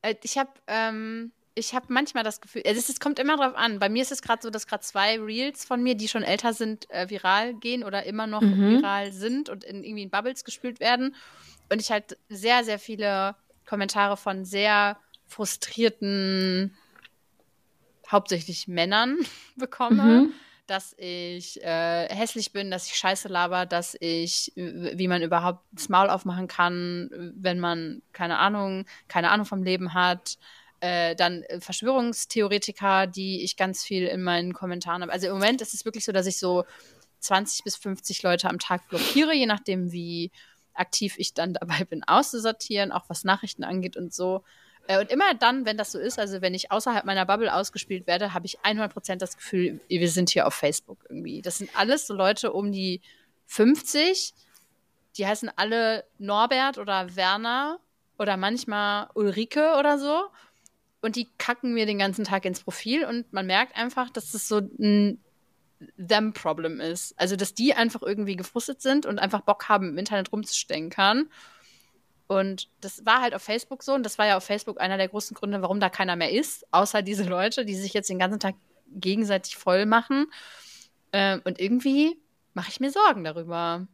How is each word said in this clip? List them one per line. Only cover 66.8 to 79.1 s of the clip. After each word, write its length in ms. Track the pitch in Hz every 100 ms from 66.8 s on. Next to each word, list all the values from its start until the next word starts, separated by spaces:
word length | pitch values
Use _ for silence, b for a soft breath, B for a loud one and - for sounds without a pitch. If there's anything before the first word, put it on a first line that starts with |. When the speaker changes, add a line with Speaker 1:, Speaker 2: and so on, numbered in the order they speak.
Speaker 1:
ist. 320 | 160 175 - -
Also, 180 | 180 196
dass 160 | 196
die 220 | - 254
einfach 260 | - 226 226
irgendwie 360 | 175 208 202 185
gefrustet 440 | 185 240 - 262
sind 240 | 262 285
und 140 | - 202
einfach 240 | 196 202
Bock 260 | - 208 -
haben, 220 | 208 185
im 80 | 151
Internet 340 | 202 208 190
rumzustänkern. 960 | 214 208 - - 151 160 - 196 233 302 B B B B B B B _ _ _
Und 440 | - 196 190 - _
das 240 | 196 -
war 160 | 220 247
halt 140 | 247
auf 80 | 196
Facebook 400 | - 220 - 262
so 100 | -
und 100 | 269
das 140 | 220 -
war 100 | 214
ja 120 | 196
auf 60 |
Facebook 360 | - 208 - -
einer 160 | 185 196
der 120 | 190
großen 260 | 208 -
Gründe, 260 | 220 202 202
warum 180 | 180 202
da 120 | 190
keiner 260 | - 185 175
mehr 160 | 160
ist, 340 | 214 311 - -
außer 300 | 170 202 214
diese 220 | 196 202
Leute, 420 | 185 180 202 233 214
die 80 |
sich 180 | 190 196
jetzt 160 | 208 196
den 100 | 185
ganzen 220 | 185 208
Tag 140 | 196 190 _ _ _
gegenseitig 680 | 196 185